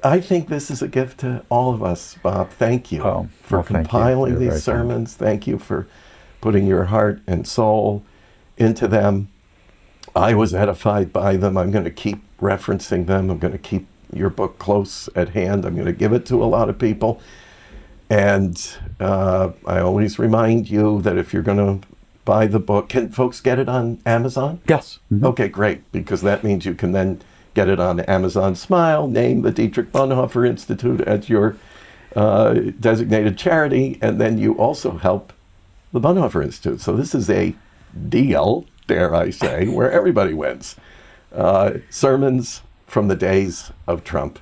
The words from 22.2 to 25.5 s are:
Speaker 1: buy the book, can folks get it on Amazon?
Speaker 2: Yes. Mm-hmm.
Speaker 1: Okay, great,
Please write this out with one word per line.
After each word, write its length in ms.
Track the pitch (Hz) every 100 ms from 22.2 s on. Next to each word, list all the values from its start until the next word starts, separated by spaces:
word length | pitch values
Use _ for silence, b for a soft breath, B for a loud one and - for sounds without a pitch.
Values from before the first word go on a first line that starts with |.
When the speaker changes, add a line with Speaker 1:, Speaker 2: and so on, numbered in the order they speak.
Speaker 1:
buy 220 | - 104 110
the 120 | 104
book, 300 | 90 104 -
can 220 | 127 110
folks 300 | - 127 -
get 180 | 131 127
it 100 | 127
on 300 | 127 117 117 -
Amazon? 540 | 117 127 127 143 170 -
Speaker 2:
Yes. 320 | 151 - - _
Mm-hmm. 140 | 104 127
Speaker 1:
Okay, 220 | 123
great, 420 | 101